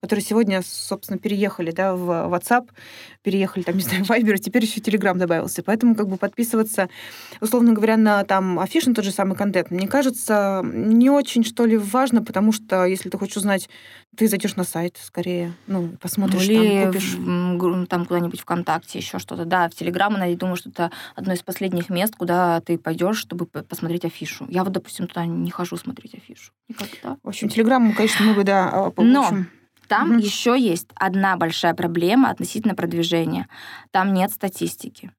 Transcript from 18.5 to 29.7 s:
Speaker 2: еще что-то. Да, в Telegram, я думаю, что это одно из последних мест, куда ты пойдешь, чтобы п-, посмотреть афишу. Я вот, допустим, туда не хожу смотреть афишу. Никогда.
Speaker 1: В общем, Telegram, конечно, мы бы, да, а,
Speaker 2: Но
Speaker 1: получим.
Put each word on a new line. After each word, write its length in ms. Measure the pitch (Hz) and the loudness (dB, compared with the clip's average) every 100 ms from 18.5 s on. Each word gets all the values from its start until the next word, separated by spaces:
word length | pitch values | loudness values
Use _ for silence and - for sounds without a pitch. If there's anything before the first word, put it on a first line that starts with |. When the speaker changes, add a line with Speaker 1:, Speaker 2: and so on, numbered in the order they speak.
| 175 180 160 - - | -6 -2 -4 -4 -12
Speaker 2:
еще 200 | 180 185 | -10 -10
что-то. 260 | - - | -10 -10
Да, 240 | 170 185 170 | -2 0 0
в 40 | - | -2
Telegram, 480 | 170 180 202 208 180 | -6 -2 0 0 -2
я 60 | 175 | -2
думаю, 200 | 185 175 | -4 -6
что 120 | - | -8
это 200 | - 170 - - - | -6 -6 -6 -18 -10
одно 160 | 190 | -4
из 100 | 180 | -4
последних 480 | - 180 190 180 175 | -6 -6 -4 -4 -2
мест, 240 | 180 180 - | -2 -2 -2
куда 440 | 170 175 180 165 | -2 2 2 0
ты 160 | - 165 | -2 -4
пойдешь, 400 | 156 160 175 214 | -4 -2 -2 -2
чтобы 280 | - 175 170 | -6 -8 -8
п-, 160 | 151 | -10
посмотреть 420 | - - 165 170 | -12 -8 -4 -4
афишу. 420 | 170 - - - - | -6 -8 -12 -12 -6
Я 160 | 175 | -4
вот, 80 | 190 | -2
допустим, 340 | 185 - - 180 | -4 -8 -10 -8
туда 200 | - 170 | -6 -6
не 240 | 170 170 | -4 -6
хожу 260 | - 175 170 | -6 -8 -8
смотреть 380 | - - - | -12 -14 -16
афишу. 380 | - _ - - _ _ | -20 _ -20 -20 _ _
Никогда. 480 | 226 208 - - 277 | -12 -12 -12 -14 -12
Speaker 1:
В 60 | - | -12
общем, 200 | 202 214 | -6 -4
Telegram, 460 | 220 226 262 233 | 2 4 6 4
конечно, 300 | 214 214 - 208 | 4 2 4 4
мы 80 | |
бы, 100 | 202 | 4
да, 240 | 196 196 180 | 4 4 2
а, 120 | 185 | 0
Speaker 2:
Но 60 | 196 | -2
Speaker 1:
получим. 560 | - 226 269 226 196 180 _ _ | 4 6 6 4 0 -4 _ _